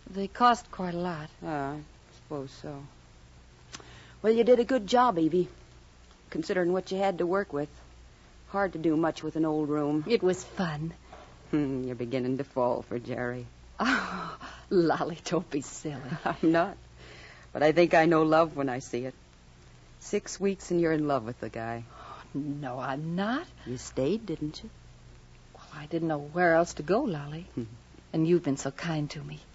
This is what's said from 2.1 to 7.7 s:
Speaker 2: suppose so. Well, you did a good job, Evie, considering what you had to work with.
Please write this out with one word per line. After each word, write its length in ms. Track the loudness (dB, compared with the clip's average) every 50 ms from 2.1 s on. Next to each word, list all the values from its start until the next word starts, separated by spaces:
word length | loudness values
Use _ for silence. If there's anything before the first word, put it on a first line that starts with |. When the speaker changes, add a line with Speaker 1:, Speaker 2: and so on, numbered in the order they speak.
| -20 -20
Speaker 2:
suppose 340 | -14 -10 -8 -8 -8 -10 -14 -14
so. 220 | -12 -12 -12 -12 -16 -18 -20 -20 -20 -20 -20 -20 -20 -20 -20 -20 -20 -20 -20 -20 -20 -20 -20 -20 -18 -20 -20 -20 -20 -20 -16 0
Well, 100 | 2 4
you 120 | 4 6 8
did 160 | 8 6 6
a 40 | 6
good 220 | 2 2 0 2
job, 320 | 2 4 6 6 4 4 2
Evie, 300 | 2 2 2 2 0 0 -6 -16 -20 -20 -20 -20 -20 -20 -20 -20 -20 -20 -20 -20 -20 -10 -8
considering 380 | -6 -4 -2 0 0 2 2
what 180 | 0 0 -2 -4
you 80 | -2 0
had 200 | 0 0 0 0
to 80 | 0
work 260 | 0 0 0 -2 -2
with. 160 | -4 -4 -4 -6